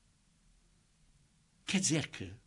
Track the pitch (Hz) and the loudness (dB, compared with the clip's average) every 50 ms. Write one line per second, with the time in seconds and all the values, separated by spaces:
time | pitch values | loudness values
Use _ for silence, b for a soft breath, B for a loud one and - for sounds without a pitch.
0 | _ _ _ _ _ _ _ _ _ - - - _ _ _ _ _ _ _ _ | _ _ _ _ _ _ _ _ _ -20 -20 -20 _ _ _ _ _ _ _ _
1 | _ - - - _ _ _ _ _ _ _ _ - - - 190 190 - 156 151 | _ -20 -20 -20 _ _ _ _ _ _ _ _ -6 0 0 2 4 4 2 2
2 | 123 - - - 98 90 95 - _ | 0 -2 -8 -10 -10 -10 -12 -16 _